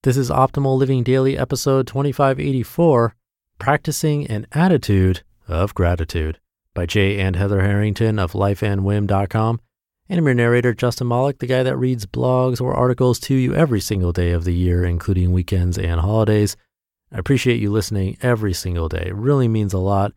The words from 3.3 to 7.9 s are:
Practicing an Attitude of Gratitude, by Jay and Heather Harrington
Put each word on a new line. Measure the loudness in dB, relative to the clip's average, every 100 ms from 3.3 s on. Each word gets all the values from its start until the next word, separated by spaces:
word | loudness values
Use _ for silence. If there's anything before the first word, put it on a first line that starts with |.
| _ _ _
Practicing | 0 0 -2 -2 -2 -2 -4
an | -6 -4
Attitude | 0 2 2 2 2 2 0 _ _ -6
of | -2 -2
Gratitude, | 0 0 0 -2 -4 -4 -6 _ _ _
by | -8 -2
Jay | 0 0 0
and | -2 0
Heather | 0 2
Harrington | 2 2 0